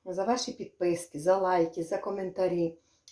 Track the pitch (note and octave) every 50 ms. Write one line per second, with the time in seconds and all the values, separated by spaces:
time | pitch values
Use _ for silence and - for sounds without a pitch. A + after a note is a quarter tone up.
0 | - F#3 F3+ F#3 F#3+ A3 B3 B3+ - - - - G#3+ - _ - F3+ F3 E3+ E3+
1 | - - - D3 D3+ F3+ F#3 G3 F#3+ F3+ F#3 F3 E3 E3 E3 F3+ E3 - G3+ F#3
2 | - G3+ G3 G3 F#3+ F#3 F#3 - F#3 F3+ F3 F3 E3+ E3 E3 - _ _ _ _
3 | _ -